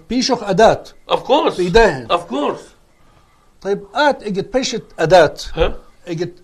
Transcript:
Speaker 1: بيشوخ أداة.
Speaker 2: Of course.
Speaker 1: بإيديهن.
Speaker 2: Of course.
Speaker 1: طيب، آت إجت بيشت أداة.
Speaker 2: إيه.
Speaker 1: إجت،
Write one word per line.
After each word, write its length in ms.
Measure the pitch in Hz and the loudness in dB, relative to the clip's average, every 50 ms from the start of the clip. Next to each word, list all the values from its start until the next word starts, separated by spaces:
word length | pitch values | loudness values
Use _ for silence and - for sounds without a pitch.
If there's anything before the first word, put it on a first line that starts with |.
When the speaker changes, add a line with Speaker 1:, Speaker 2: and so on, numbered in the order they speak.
| - - | -10 -6
Speaker 1:
بيشوخ 340 | 220 254 247 - 262 240 214 | -4 -2 -2 -2 -2 -4 -2
أداة. 400 | 202 190 170 226 202 143 - - - - _ _ - | -2 2 4 6 4 4 2 -2 -12 -20 _ _ -4
Speaker 2:
Of 80 | 180 170 | -4 -4
course. 380 | - - 247 302 320 254 - 185 | 0 0 0 2 2 0 -2 -2
Speaker 1:
بإيديهن. 500 | 180 180 170 226 233 196 156 131 120 110 | -2 2 4 4 4 4 2 -2 -4 -4
Speaker 2:
Of 220 | - 175 - - 240 | -4 -4 -4 -4 -6
course. 280 | 277 294 240 - - - - _ _ _ _ _ _ _ _ _ _ _ _ _ _ _ _ _ _ | -4 -4 -4 -6 -8 -12 -20 _ _ _ _ _ _ _ _ _ _ _ _ _ _ _ _ _ _
Speaker 1:
طيب، 220 | - 190 202 190 202 - - | -6 -6 -6 -6 -6 -6 -4
آت 280 | 240 294 294 262 269 - | 0 0 0 0 -2 -4
إجت 300 | 208 190 190 180 - - | -8 -6 -6 -6 -4 -4
بيشت 320 | 254 262 - 247 220 - - - - | -4 -4 -4 -6 -8 -10 -12 -6 -4
أداة. 340 | 170 151 180 180 160 143 - - - - - 165 | 2 6 6 6 6 4 2 -4 -12 -10 -4 -4
Speaker 2:
إيه. 180 | 165 - - - - - - _ _ - | -2 -2 -4 -6 -12 -18 -20 _ _ -10
Speaker 1:
إجت، 360 | 175 160 175 170 - - | -8 -8 -8 -8 -10 -14